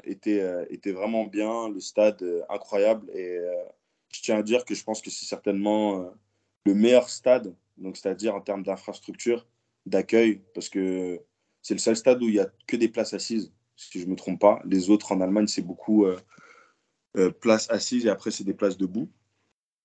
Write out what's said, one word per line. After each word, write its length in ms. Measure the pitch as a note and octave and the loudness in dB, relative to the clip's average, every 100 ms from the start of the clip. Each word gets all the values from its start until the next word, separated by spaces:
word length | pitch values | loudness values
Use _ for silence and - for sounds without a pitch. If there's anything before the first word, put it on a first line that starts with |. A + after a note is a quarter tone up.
était, 380 | - F#2+ A2 G#2 | -12 -6 0 0
euh, 240 | F#2 F2+ - | 0 -4 -8
était 220 | - G2 | -8 -8
vraiment 320 | F#2 G#2+ A2+ | -4 -2 -2
bien, 460 | G2+ G2+ G#2+ A2+ A2+ | -2 -4 -4 -4 -6
le 100 | F#2+ | -8
stade, 420 | - - G#2+ G2 | -4 2 4 2
euh, 180 | F2+ E2+ - | -2 -6 -6
incroyable. 600 | G2+ - G2+ G#2+ A2 F#2 | -8 -4 2 2 2 -4
Et, 260 | F#2 F2+ F2 | -10 -8 -6
euh, 260 | F2 F2 - - _ _ _ | -6 -6 -10 -18 _ _ _
je 100 | - | -10
tiens 160 | - G#2+ | -2 -2
à 60 | |
dire 200 | G#2+ A#2+ | 2 0
que 120 | - G2+ | 0 -8
je 80 | |
pense 180 | - A2 | -6 -8
que 80 | - | -10
c'est 160 | - - | -14 -10
certainement, 760 | - G#2 G2 G#2 G#2+ G#2+ F#2+ | -6 -2 0 0 2 0 -2
euh, 80 | F2+ - _ _ _ _ G2+ | -8 -14 _ _ _ _ 0
le 80 | G2+ | 4
meilleur 340 | A2+ B2 - | 6 6 4
stade, 460 | - B2+ B2+ G#2 E2+ _ - | 0 2 4 2 -12 _ -14
donc 200 | F#2+ F#2 | -14 -6
c'est-à-dire 380 | G2 F#2 A2 G2+ | -6 -2 -4 -4
en 60 | |
termes 200 | G2 G2+ | -6 -6
d'infrastructure, 840 | F#2+ F#2+ - - - - A#2 A#2+ - _ _ _ G2 | -6 -8 -10 -14 -14 -6 -2 -2 -4 _ _ _ -4
d'accueil, 560 | F#2+ F#2 A2+ A2+ G2 - | -2 2 4 4 2 -6
parce 160 | - - | -12 -8
que 500 | G2 F#2 F#2 F2+ F2 - _ _ _ | -2 -2 -2 -4 -8 -14 _ _ _
c'est 100 | - | -6
le 60 | G2 | -2
seul 160 | A#2 A2+ | 0 2
stade 260 | C3 B2 | 4 4
où 60 | A#2 | 4
il 80 | G#2 | 2
y 40 | |
a 80 | F#2+ - - | 0 -4 -6
que 80 | A#2 | 0
des 140 | A#2 | 0
places 260 | A2+ G#2+ G2 | 0 -4 -6
assises, 360 | - A2+ E2+ _ _ _ | -4 -6 -6 _ _ _
si 240 | - F#2 | -14 -10
je 60 | F2 | -6
me 100 | F#2 | -6
trompe 240 | - F#2 | -6 4
pas. 220 | G#2 A2+ E2+ | 4 4 2
Les 260 | F#2+ F2+ | 0 4
autres 200 | G#2 - | 2 2
en 80 | F#2+ | 0
Allemagne, 280 | F#2 G#2 G#2 | 2 2 0
c'est 160 | - | -2
beaucoup, 420 | F2+ F2+ - G#2+ G2 | -8 -8 2 4 4
euh, 140 | F2+ - - - - _ _ _ _ _ G#2 | 2 -8 -20 -20 -20 _ _ _ _ _ 0
euh, 140 | F#2 | 0
places 400 | - A2+ A2 - | 2 2 2 2
assises 340 | G#2+ - B2 A2+ | -4 -2 0 0
et 40 | |
après, 200 | F#2+ A2 | 0 -4
c'est 140 | - | -6
des 100 | G2 | -6
places 240 | - G2+ F#2 | -2 -2 -2
debout. 320 | F#2 G2+ D3 _ _ _ _ _ _ _ | -4 -4 -8 _ _ _ _ _ _ _